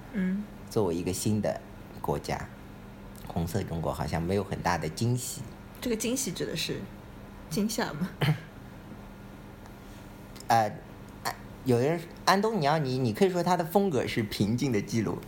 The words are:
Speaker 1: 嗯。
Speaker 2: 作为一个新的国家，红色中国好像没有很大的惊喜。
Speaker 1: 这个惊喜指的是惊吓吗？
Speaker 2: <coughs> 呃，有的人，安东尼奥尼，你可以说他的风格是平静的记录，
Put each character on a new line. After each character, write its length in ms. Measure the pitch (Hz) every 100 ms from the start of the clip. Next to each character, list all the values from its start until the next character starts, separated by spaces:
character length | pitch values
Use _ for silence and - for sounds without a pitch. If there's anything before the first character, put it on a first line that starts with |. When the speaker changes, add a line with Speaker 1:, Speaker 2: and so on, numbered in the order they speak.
| -
Speaker 1:
嗯。 300 | 208 185 196 208 - -
Speaker 2:
作 160 | 117 95
为 100 | 85
一 80 |
个 80 | 90
新 300 | 92 113 107
的 180 | 82 - - - - -
国 160 | - 147
家， 220 | - - - - - - - - - - -
红 180 | 90 82
色 160 | 101
中 180 | 87 82
国 120 | 78
好 140 | 67 76
像 140 | 82
没 140 | 82 101
有 80 |
很 160 | 95 -
大 160 | 90 87
的 100 | 80
惊 280 | - 117 123
喜。 260 | - - - - - -
Speaker 1:
这 80 | 247
个 60 | 220
惊 200 | 226 262
喜 160 | -
指 140 | - 143
的 100 | -
是 240 | - 123 - - - - - - -
惊 180 | 160 214
吓 240 | 247 196
吗？ 160 | 147 185 -
Speaker 2:
<coughs> 140 | - 156 - - - - - - - - - - - - - - - - - - - - -
呃， 240 | 117 107 - - - - - - - - - 127
有 120 | 117
的 80 | 135
人， 140 | 170 165 -
安 180 | - 190
东 200 | 220 220
尼 60 | 139
奥 100 | 160
尼， 200 | 135 127
你 140 | 127
可 140 | 101 190
以 40 |
说 140 | 180
他 140 | 170 180
的 80 | 165
风 240 | 202 196
格 180 | 127 -
是 160 | -
平 320 | 104 - 101 120
静 160 | 143
的 100 | 107
记 200 | - 117
录， 180 | 92 -